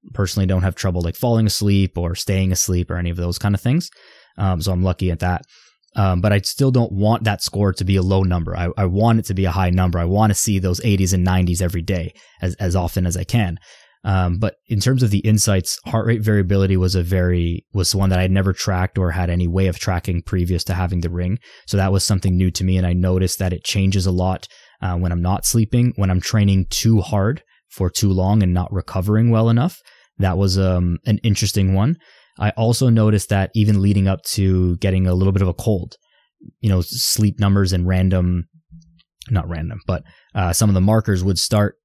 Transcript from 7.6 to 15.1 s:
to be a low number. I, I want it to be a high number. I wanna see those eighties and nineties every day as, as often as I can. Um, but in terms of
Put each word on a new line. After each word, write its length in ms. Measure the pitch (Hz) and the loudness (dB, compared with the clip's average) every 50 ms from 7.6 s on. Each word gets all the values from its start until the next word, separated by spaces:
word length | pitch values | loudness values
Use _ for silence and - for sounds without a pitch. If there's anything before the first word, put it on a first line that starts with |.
| 104 98 90 | 0 0 0
to 100 | - 95 | -2 -2
be 120 | 92 95 | 0 0
a 60 | 95 | 2
low 200 | 90 95 98 95 | 2 2 2 2
number. 340 | 95 90 87 87 80 76 87 | 2 0 0 -2 -4 -6 -6
I, 140 | 85 90 87 - - | -6 -6 -6 -2 -2
I 80 | 101 | -2
want 320 | 90 90 101 110 117 113 113 | 0 0 2 2 2 2 2
it 80 | - | 0
to 80 | - 95 | -2 -4
be 100 | 92 95 | -2 -2
a 60 | 90 | 0
high 200 | 82 95 92 90 | 0 0 0 0
number. 280 | 90 92 92 90 85 87 | 2 2 2 2 0 0
I 80 | 85 | -2
wanna 280 | 87 95 104 110 107 98 | 0 2 2 2 2 2
see 240 | - - - 101 95 | 0 -2 -2 -2 0
those 220 | 90 92 90 - | 0 -2 -2 -2
eighties 300 | - 117 101 95 95 87 | 0 2 2 4 4 2
and 100 | 98 90 | 2 2
nineties 380 | 90 92 92 92 90 87 87 85 | 2 2 2 2 2 2 0 0
every 220 | 92 85 85 87 | -2 -2 -2 -4
day 320 | 80 82 95 90 85 - _ - - _ _ _ | -4 -2 -4 -4 -4 -8 _ -16 -20 _ _ _
as, 140 | - 92 87 | -6 -6 -4
as 180 | - 101 87 87 | -4 -2 0 0
often 320 | 92 87 85 - 98 92 | 0 0 0 -2 -2 0
as 100 | 90 82 | 0 -2
I 80 | - 90 | -2 -4
can. 340 | - - 120 104 87 82 - _ - - - - _ _ _ | -2 0 0 0 0 -4 -8 _ -20 -20 -20 -20 _ _ _
Um, 360 | - - 95 95 90 90 87 92 | -4 0 0 2 2 0 0 -2
but 160 | 110 104 - _ _ | -2 -4 -6 _ _
in 140 | _ 117 101 | _ -4 0
terms 220 | - 127 135 127 | 0 0 2 2
of 80 | 127 107 | 2 2